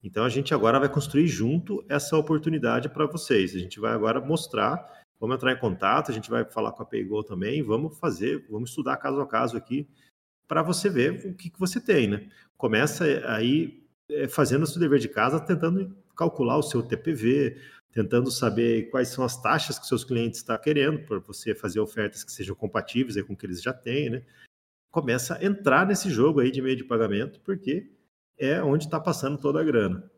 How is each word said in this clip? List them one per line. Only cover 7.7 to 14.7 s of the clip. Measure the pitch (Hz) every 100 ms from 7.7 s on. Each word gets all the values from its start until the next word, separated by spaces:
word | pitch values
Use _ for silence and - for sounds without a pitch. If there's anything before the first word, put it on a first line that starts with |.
| 113 156 151
fazer, | 170 87 113 151 -
vamos | 107 123
estudar | - 131 131
caso | 143 139
a | 139
caso | 113 120 117
aqui | - 131 147 _ _ _ _ _ _
pra | 160
você | 160 180 202
ver | 165 139 180 196
o |
que | 185 170
que | -
você | 180 240
tem, | - 175 107
né? | 104 - - _ _
Começa | 123 110 151 156 160 135 127
aí, | 110 117 147 165 - _ _ _
é, | 147 135
fazendo | - 127 135
o |
seu | 156